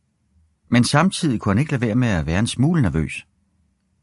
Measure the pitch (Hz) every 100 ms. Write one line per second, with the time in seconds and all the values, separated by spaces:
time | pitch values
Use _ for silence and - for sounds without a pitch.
0 | _ _ _ _ _ _ - 120 113 143
1 | 185 - 160 110 104 98 156 139 117 110
2 | 123 90 73 87 110 - 139 175 101 76
3 | 71 - - _ _ _ _ _ _ _